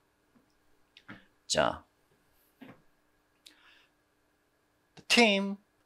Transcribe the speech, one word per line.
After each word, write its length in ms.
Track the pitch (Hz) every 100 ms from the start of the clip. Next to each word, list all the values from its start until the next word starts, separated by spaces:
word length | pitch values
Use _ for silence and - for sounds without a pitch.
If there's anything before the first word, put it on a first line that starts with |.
| _ _ _ _ _ _ _ _ _ - - - - _ -
자, 380 | - 64 - - _ _ _ _ _ _ - - - _ _ _ _ _ _ - - - - _ _ _ _ _ _ _ _ _ _ _ -
the 120 | -
team 500 | - 226 196 196 202 _ _